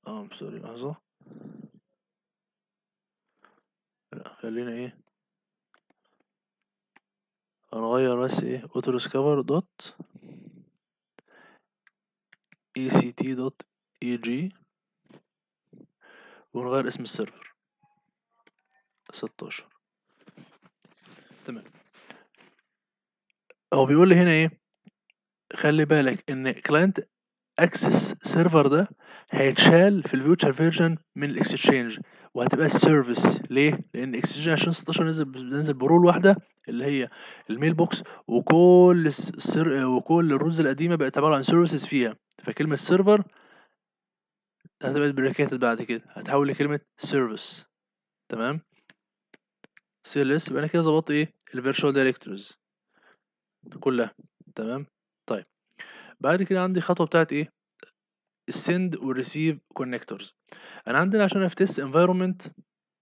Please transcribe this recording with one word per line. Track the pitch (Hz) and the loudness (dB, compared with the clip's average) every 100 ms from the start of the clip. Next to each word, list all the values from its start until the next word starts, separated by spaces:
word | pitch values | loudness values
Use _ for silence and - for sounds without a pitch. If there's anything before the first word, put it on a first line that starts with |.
| - | -16
آه، | 214 202 | -18 -18
سوري، | - 135 113 | -18 -16 -16
لحظة. | - 117 135 156 _ _ _ - - - - _ _ _ _ _ _ _ _ _ _ _ _ _ _ _ _ _ _ _ _ _ _ _ _ | -18 -14 -14 -14 _ _ _ -20 -20 -20 -20 _ _ _ _ _ _ _ _ _ _ _ _ _ _ _ _ _ _ _ _ _ _ _ _
لا، | - - | -20 -20
خلينا | - 117 113 123 | -16 -12 -10 -10
إيه، | 117 123 - _ _ _ _ _ _ _ _ _ _ _ _ _ _ _ _ _ _ _ _ _ _ _ _ _ _ _ | -10 -14 -16 _ _ _ _ _ _ _ _ _ _ _ _ _ _ _ _ _ _ _ _ _ _ _ _ _ _ _
هنغير | 110 113 123 131 123 | -8 -4 0 0 -2
بس | 131 - | -2 -4
إيه، | 120 127 | -6 -8
auto | 143 - 131 123 | -8 -8 -4 -6
discover | - 135 143 143 | -4 -2 0 0
dot | 127 151 - _ - _ - - - - - - _ _ _ _ _ _ _ _ _ _ _ _ _ _ _ _ _ _ _ _ _ - | 0 -4 -4 _ -20 _ -20 -20 -20 -20 -20 -20 _ _ _ _ _ _ _ _ _ _ _ _ _ _ _ _ _ _ _ _ _ -10
E | 131 | 0
C | 123 | 0
T | 123 - 135 127 | 0 -6 -8 -6
dot | 131 _ - _ _ _ | -8 _ -20 _ _ _
E | 123 120 117 | -8 -6 -6
G | 127 185 _ _ _ _ _ _ - _ _ _ _ _ - - _ _ - - - _ | -6 -8 _ _ _ _ _ _ -20 _ _ _ _ _ -20 -20 _ _ -20 -20 -20 _
ونغير | 120 123 135 120 | -10 -4 -4 -4
اسم | - | -8
السيرفر. | 117 - 107 _ - _ _ _ _ _ _ _ _ _ _ _ _ _ _ _ _ | -12 -10 -10 _ -20 _ _ _ _ _ _ _ _ _ _ _ _ _ _ _ _
ستاشر. | - - - - - - _ _ _ _ _ _ _ - _ _ _ _ _ - - _ - - | -16 -16 -14 -18 -18 -20 _ _ _ _ _ _ _ -20 _ _ _ _ _ -20 -20 _ -20 -18
تمام. | 113 - _ _ _ _ - _ _ _ _ _ _ _ _ _ _ _ _ _ _ _ | -18 -20 _ _ _ _ -20 _ _ _ _ _ _ _ _ _ _ _ _ _ _ _
هو | 143 131 | 2 4
بيقول | 147 185 | 6 8
لي | |
هنا | 175 180 | 8 6
إيه، | 160 160 - _ _ _ _ _ _ _ _ _ | 4 2 -4 _ _ _ _ _ _ _ _ _
خلي | - 151 156 | -2 0 2
بالك | 151 156 135 107 - | 4 2 2 -2 -8
إن | 131 131 | -6 -6
client | 113 - 147 190 - - _ _ _ _ - | -6 0 2 2 0 -10 _ _ _ _ 0
access | 170 - - - - - - | 0 2 2 2 0 -8 -4
server | 160 170 160 139 | 0 4 4 4
ده | 151 202 - - - _ | 2 0 -6 -20 -20 _
هيتشال | 135 135 127 - 165 190 196 | 0 0 6 6 8 6 4
في | 147 | 0
ال | 131 | -2
future | 139 175 151 131 | 2 2 2 2
version | 160 160 165 165 _ - | 0 2 0 0 _ -8
من | 143 | -6
ال | 135 | -2
exchange، | - - - 139 120 107 - _ - | -2 0 2 2 -2 -10 -18 _ -12
وهتبقى | 123 120 151 156 | -4 -2 0 0
السيرفيس. | - - 151 123 117 185 - - | 2 4 4 2 0 0 -2 -4
ليه؟ | 127 147 - - | 2 2 0 -8
لأن | 120 185 117 | -10 -8 -6
exchange | - 143 160 | -6 -4 -2
عشان | 160 175 | 0 0
ستاشر | 165 - 170 | -4 -6 -2
نزل، | 165 160 143 131 127 | -2 -2 -6 -6 -8
نزل | 139 151 | -4 -4
برول | 135 131 170 | -2 4 6
واحدة | 175 170 190 190 _ _ - | 6 6 4 2 _ _ -10
اللي | 117 | -6
هي | 139 139 120 - - - - | -4 -4 -4 -10 -20 -20 -12
الميل | 113 151 | -2 -2
بوكس، | 160 165 - - - - | 0 -2 -2 -12 -18 -2
وكل | 120 - 165 180 180 180 175 156 | -2 2 6 8 10 8 6 0
الس-، | 139 - | -4 -12
السر-، | - - 160 165 139 | -10 -4 -2 0 0
وكل | 131 127 - 165 165 | 0 -2 0 2 2
الرولز | 139 151 165 | 0 0 0
القديمة | 151 135 170 165 | 0 0 -2 0
بقت | 135 139 | -2 0
عبارة | 151 | 2
عن | 143 | 2
سيرفيسز | 127 170 170 156 - | 4 4 4 0 -2
فيها. | 139 117 110 _ - | -2 -2 -4 _ -14
فكلمة | - 110 151 143 | -12 -6 -4 -4
server | - 180 196 208 - _ _ _ _ _ _ _ _ _ _ _ _ _ _ _ | 0 2 4 4 2 _ _ _ _ _ _ _ _ _ _ _ _ _ _ _
هتبقى | 131 143 147 | -4 -2 -2
بريكيتد | 135 131 120 147 127 | 0 -2 0 -4 0
بعد | 123 113 | -2 -2
كده، | 117 117 _ | -6 -8 _
هتحول | - 113 139 139 | -18 -2 0 0
لكلمة | 131 143 147 _ _ | -2 -4 -4 _ _
service. | - 143 123 107 - - - _ _ _ _ _ _ | -4 -2 -2 -6 -14 -18 -20 _ _ _ _ _ _
تمام؟ | 113 120 156 _ _ _ _ _ _ _ _ _ _ _ _ _ _ | -6 -6 -6 _ _ _ _ _ _ _ _ _ _ _ _ _ _
سي | - 143 | -10 -2
ال | 135 | 0
اس، | 151 - | 0 -2
يبقى | 135 | -6
أنا | 156 | -2
كده | 170 | 0
ظبطت | 160 156 156 | 2 0 0
إيه؟ | 147 151 _ _ | -2 -2 _ _
ال | 127 127 | -6 -4
virtual | 131 147 | 0 0
directories | 139 131 123 107 98 101 _ _ _ _ _ _ _ _ _ _ _ - - | 2 0 -2 -10 -14 -16 _ _ _ _ _ _ _ _ _ _ _ -20 -6
كلها. | 139 123 113 - - _ - | -2 -2 -4 -8 -20 _ -20
تمام؟ | - 110 131 143 _ _ _ - | -12 -8 -8 -12 _ _ _ -10
طيب. | 107 - _ _ _ - - - _ | -10 -10 _ _ _ -20 -20 -20 _
بعد | 135 180 | 0 0
كده | 190 185 | 0 -2
عندي | 185 185 | -2 -2
خطوة | 165 180 160 | -2 -2 0
بتاعت | 165 160 | 0 0
إيه؟ | 147 156 _ _ _ - _ _ _ _ _ - | -4 -8 _ _ _ -20 _ _ _ _ _ -12
الsend | - - 175 185 156 | -8 -4 -2 -2 -4
والreceive | 131 127 123 151 160 147 _ - | -6 -6 -6 -4 -4 -4 _ -10
connectors. | 127 120 - 98 98 _ _ - - - - | -8 -8 -10 -16 -16 _ _ -20 -20 -18 -4
أنا | 127 | 0
عندنا | 180 214 | 2 2
عشان | 196 202 185 | 2 2 -2
في | - 190 | 0 -2
test | |
environment | - 135 147 180 180 185 185 - - _ _ _ _ | -2 -2 2 2 2 -2 -6 -12 -20 _ _ _ _